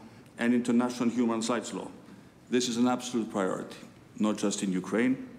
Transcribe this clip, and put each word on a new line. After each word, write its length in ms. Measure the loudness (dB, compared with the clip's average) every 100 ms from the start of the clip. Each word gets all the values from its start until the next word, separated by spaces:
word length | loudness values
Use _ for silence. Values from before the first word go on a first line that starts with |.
| -20 -20 -14 -2
and 140 | 2
international 560 | 4 4 4 2 0 0
human 320 | 2 2 0
rights 300 | 0 -2 -4
law. 160 | -8 -8 -14 -20 -20 -20 -20 -2
This 180 | 0 2
is 80 | 2
an 120 | 2
absolute 420 | 2 -2 -2 -2
priority, 460 | 0 0 -2 -6 -14 -18 -20 -12 -2
not 180 | 0 2
just 260 | 0 0
in 100 | 0
Ukraine, 560 | -2 0 2 2 0 -6